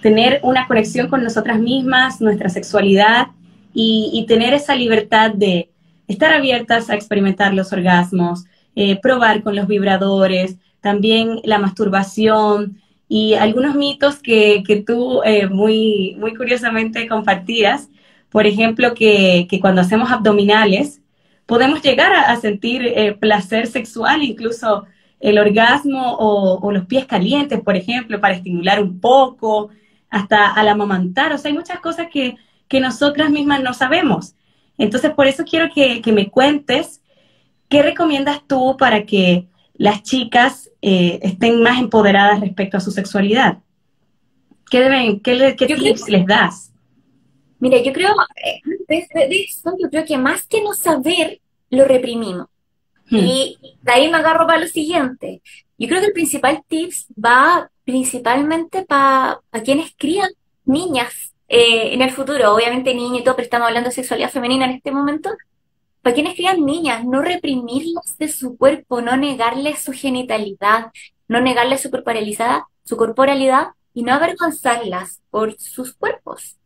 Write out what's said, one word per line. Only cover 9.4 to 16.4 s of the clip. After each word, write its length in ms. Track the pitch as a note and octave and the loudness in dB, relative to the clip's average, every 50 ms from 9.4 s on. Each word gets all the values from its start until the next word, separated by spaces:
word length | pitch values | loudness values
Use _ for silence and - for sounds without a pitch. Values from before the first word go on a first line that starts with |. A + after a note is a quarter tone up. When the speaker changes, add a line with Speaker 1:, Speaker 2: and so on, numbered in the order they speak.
| A3 | -2
Speaker 1:
con 120 | A3 G3+ | -4 -4
los 120 | G3+ G3+ F#3+ | -2 -2 -2
vibradores, 920 | G#3+ G3+ G3 G3+ F#3+ F#3+ F#3+ G3 G3 G3 F#3+ F#3 F#3 F#3 F#3 F#3+ F#3+ - _ _ _ _ | 0 0 2 2 0 2 2 0 2 2 2 2 2 0 -2 -4 -6 -12 _ _ _ _
también 600 | - G3+ G3+ G#3 G3 A3 A3 A3+ A3+ A3+ A3+ A3 - | -4 -2 0 0 2 2 2 2 0 -2 -4 -6 -2
la 160 | G#3+ G#3+ G#3 | 0 0 0
masturbación 1200 | G3+ F#3+ F#3 - A3 G3 F#3 G3 G3 G3 - - G#3+ A3 G#3+ G#3+ G#3+ G#3 G#3+ G#3 G#3 G3+ G3+ - _ _ _ _ _ _ | 0 -2 -2 -2 -2 0 0 -2 -2 -2 -4 0 2 2 4 4 2 2 0 0 -2 -6 -10 -16 _ _ _ _ _ _
y 280 | - G#3+ G#3+ G#3+ G#3+ | -2 0 2 2 2
algunos 400 | - G#3 A3 A3 B3 C4 D4 C#4 | 2 2 2 2 0 0 0 0
mitos 400 | C#4+ C#4+ C#4+ C#4 C#4+ C#4+ C#4+ C#4+ - | 0 -2 -2 -2 -2 -2 -2 -2 -4
que, 460 | _ A#3+ A3+ A3 G#3 G#3 G#3 G3+ F#3+ | _ 0 2 4 4 4 4 2 2
que 120 | - G#3+ G3+ | 0 0 0
tú, 440 | G#3 - A#3 A#3 B3 C4 B3+ B3 - | 0 -2 -2 -2 -2 -2 -2 0 0
eh, 220 | A3 G#3+ G#3 G3 | 2 2 2 2
muy, 680 | F#3+ F#3+ F#3+ G#3 A3 A3 A3 A3 A3 G#3+ G3+ F#3+ F#3+ - G3+ | 0 0 0 2 2 2 2 2 0 0 0 -2 -4 -6 -6
muy 160 | G#3 A3+ A3 | -8 -8 -6
curiosamente 760 | - | -6